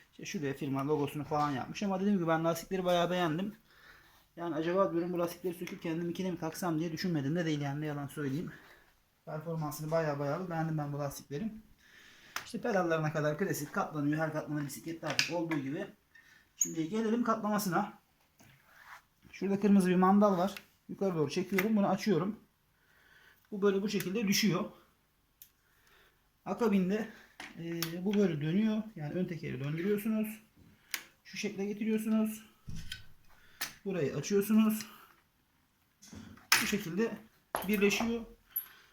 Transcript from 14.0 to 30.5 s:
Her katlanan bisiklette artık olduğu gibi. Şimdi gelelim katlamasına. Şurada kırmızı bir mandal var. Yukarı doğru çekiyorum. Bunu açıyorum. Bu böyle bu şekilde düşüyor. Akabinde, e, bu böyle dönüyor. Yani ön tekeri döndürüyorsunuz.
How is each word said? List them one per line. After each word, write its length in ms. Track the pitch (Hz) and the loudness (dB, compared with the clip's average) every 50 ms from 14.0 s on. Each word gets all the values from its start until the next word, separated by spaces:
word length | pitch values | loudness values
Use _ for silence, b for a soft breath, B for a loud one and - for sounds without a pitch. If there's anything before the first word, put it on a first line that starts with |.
| 143 143 151 156 | 0 0 2 2
Her 140 | 160 151 | 0 -2
katlanan 340 | 151 156 139 151 147 151 147 | -2 -4 -4 -4 -4 -4 -4
bisiklette 400 | 135 - - - 165 165 - - | -6 -8 -10 -10 -10 -10 -8 -6
artık 300 | 151 131 - - - 165 | -4 0 0 0 0 0
olduğu 220 | 175 165 160 160 147 | -2 -2 -2 -2 -2
gibi. 280 | 131 135 143 185 202 - - _ _ _ B B B B B B B B B | -2 -4 -4 -6 -6 -8 -12 _ _ _ B B B B B B B B B
Şimdi 320 | - - 165 170 160 156 160 | -4 -4 -4 -2 -4 -4 -2
gelelim 360 | 202 220 233 214 226 240 240 | -2 0 0 2 2 2 2
katlamasına. 760 | 226 220 220 202 208 214 202 - 185 165 185 202 - - - _ _ _ _ _ _ _ _ B B B B B B B B B B B B B B _ _ - - | 2 0 0 0 0 0 0 0 2 2 0 0 -2 -6 -14 _ _ _ _ _ _ _ _ B B B B B B B B B B B B B B _ _ -20 -18
Şurada 280 | - - 196 196 196 196 | -10 -4 -2 0 2 4
kırmızı 280 | 208 202 202 202 180 180 | 6 8 8 8 8 6
bir 80 | 180 | 6
mandal 420 | 185 185 185 196 202 208 208 196 170 | 6 8 8 8 8 8 6 6 4
var. 160 | 180 202 - - - _ _ _ _ - | 2 0 -2 -6 -16 _ _ _ _ -12
Yukarı 260 | 185 - 196 196 175 | -6 -2 -2 0 2
doğru 160 | 160 147 135 | 2 0 0
çekiyorum. 460 | - 185 170 - 202 185 185 220 220 | 0 -2 -2 0 0 0 2 2 2
Bunu 120 | 208 196 160 | 2 4 2
açıyorum. 480 | 190 196 - 220 185 151 175 208 202 - - _ _ _ _ _ b b b b b b b b b b b b b b b b | 2 0 2 2 2 2 2 -2 -4 -8 -12 _ _ _ _ _ b b b b b b b b b b b b b b b b
Bu 100 | 208 196 | -4 2
böyle 200 | 190 202 190 196 | 2 4 4 4
bu 60 | 196 208 | 2 0
şekilde 400 | 202 190 - 185 190 233 233 190 | 0 -2 -2 0 -2 0 2 2
düşüyor. 360 | 202 - - 196 139 - - - - - - _ _ _ _ _ _ _ _ _ _ - - - b b b b b b b b b b b b b b b b b _ - | 2 4 4 4 4 2 0 -4 -8 -16 -20 _ _ _ _ _ _ _ _ _ _ -20 -20 -20 b b b b b b b b b b b b b b b b b _ -8
Akabinde, 640 | - 196 202 240 214 202 196 180 180 202 220 214 - B B B B B B - - - - | -6 -2 0 2 4 4 4 4 2 0 0 -2 -4 B B B B B B -16 -14 -12 -10
e, 220 | 165 165 170 170 165 160 165 180 180 | -8 -6 -4 -4 -4 -4 -4 -4 -2
bu 100 | 202 202 | 2 4
böyle 260 | 208 202 180 160 143 | 4 4 4 2 0
dönüyor. 420 | 147 156 175 202 220 220 214 220 208 - - | 0 0 2 2 2 2 0 0 -4 -6 -8
Yani 180 | 165 151 147 165 | -8 -6 -4 -2
ön 100 | 180 185 | -2 -2
tekeri 360 | - 170 151 - 143 131 127 | -2 -4 -6 -8 -6 -6 -6
döndürüyorsunuz. 680 | 139 147 156 165 180 202 208 208 208 226 220 220 214 214 - - - _ | -4 -4 -4 -2 0 0 0 0 0 0 0 0 0 -2 -6 -12 -16 _